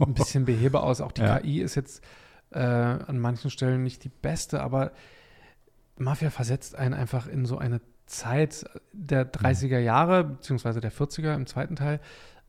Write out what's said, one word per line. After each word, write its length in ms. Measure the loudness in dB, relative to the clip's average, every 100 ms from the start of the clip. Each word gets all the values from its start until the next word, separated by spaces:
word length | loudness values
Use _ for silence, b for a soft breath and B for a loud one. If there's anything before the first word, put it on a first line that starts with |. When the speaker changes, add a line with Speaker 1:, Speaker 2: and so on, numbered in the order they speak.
Speaker 1:
ein 140 | 2
bisschen 300 | 4 2 2
behäbiger 380 | 2 4 4 4
aus. 180 | 2 0
Auch 120 | -2
die 100 | 2
Speaker 2:
Ja. 160 | 4 4
Speaker 1:
K 60 |
I 160 | 2 -2
ist 140 | -2 -4
jetzt, 260 | -6 -8 -20 B B B _
äh, 80 | -2
an 580 | 0 2 2 0 -2 -2
manchen 320 | 0 -2 -4
Stellen 320 | -2 0 2
nicht 200 | -2 -6
die 40 | -14
beste, 500 | -8 -4 -4 -4 -4
aber 320 | -2 0 -2 -6 B B B B B B _ _ _ -6
Mafia 320 | -4 -2 -2
versetzt 440 | -2 -2 -2 -4 -4
einen 180 | -2
einfach 320 | -2 -2 -4 -4
in 160 | -4 -2
so 120 | -2
eine 220 | -2 -2 -6 _ -16
Zeit 580 | -10 -2 2 0 -2 -16 -18 -18
der 320 | -12 0 0 0
Speaker 2:
Mhm. 40 |
Speaker 1:
dreißiger 460 | 0 2 2 2 2
Jahre, 460 | 4 4 6 4
beziehungsweise 560 | 2 -2 -4 -2 -2 -2
der 100 | -4
vierziger 440 | -2 -4 -2 -4
im 120 | -2 -4
zweiten 300 | -6 -4 -2
Teil. 240 | -2 -2 B B B B